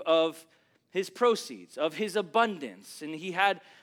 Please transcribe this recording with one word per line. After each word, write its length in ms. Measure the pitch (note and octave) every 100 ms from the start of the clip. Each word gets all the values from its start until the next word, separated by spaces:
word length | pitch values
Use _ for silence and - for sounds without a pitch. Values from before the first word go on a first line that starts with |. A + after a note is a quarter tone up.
| D#3+
of 400 | E3 E3 D3+ - _ _ _ _
his 200 | F#3 F#3
proceeds, 680 | - A#3+ A3+ - G#2+ F2+ -
of 180 | D#3 D#3
his 200 | G#3+ G3
abundance. 880 | F3+ A3 A#3 F#3 B2+ F#2 - -
And 120 | D#3
he 200 | D#3 F3+
had 260 | F3 G3 F#3+ - -